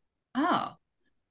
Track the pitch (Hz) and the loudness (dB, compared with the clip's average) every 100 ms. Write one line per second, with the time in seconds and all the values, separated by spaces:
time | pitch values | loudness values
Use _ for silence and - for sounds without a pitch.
0 | _ _ _ 247 339 - - - _ _ | _ _ _ -2 0 0 -2 -10 _ _
1 | _ _ _ | _ _ _